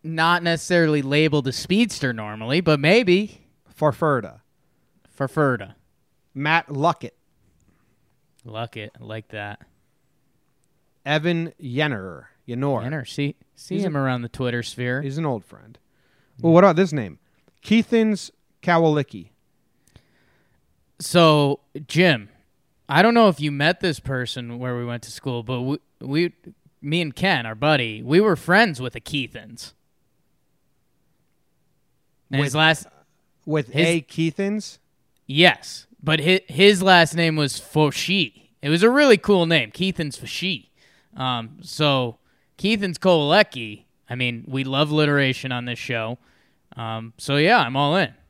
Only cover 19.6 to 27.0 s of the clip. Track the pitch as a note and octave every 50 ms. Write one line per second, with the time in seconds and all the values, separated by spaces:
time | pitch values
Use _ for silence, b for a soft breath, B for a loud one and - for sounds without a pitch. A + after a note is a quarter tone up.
19.6 | _ _ _ _ _ _ _ - _ _ _ _ _ _ _ _ _ _ _ _
20.6 | _ _ _ _ _ _ _ _ - - - F3+ E3+ D#3+ D3+ D3 C#3+ C#3 C#3+ -
21.6 | _ _ _ D3 D3+ - - D#3 F#3 F3 C#3+ A2+ G2+ - _ _ _ _ _ _
22.6 | _ _ _ _ _ - C3+ D#3+ F#3+ A#3 A#3 A#3 A3+ G3+ D#3 - D3+ D3 C#3+ C#3
23.6 | D3 E3 F#3 _ - F3+ D3 - - - C3+ B2+ B2 A2+ - C3 A#2+ A#2 A#2+ B2
24.6 | B2+ B2+ B2 A#2+ A#2+ A#2+ A#2+ A#2 - - - - - C3+ B2 A#2+ A2+ A#2 C3 A#2+
25.6 | B2 C3 D3 - _ _ _ _ - C3 C#3 D#3+ F3 E3+ _ _ _ F3 - _
26.6 | _ _ _ _ - C#3+ D#3 F3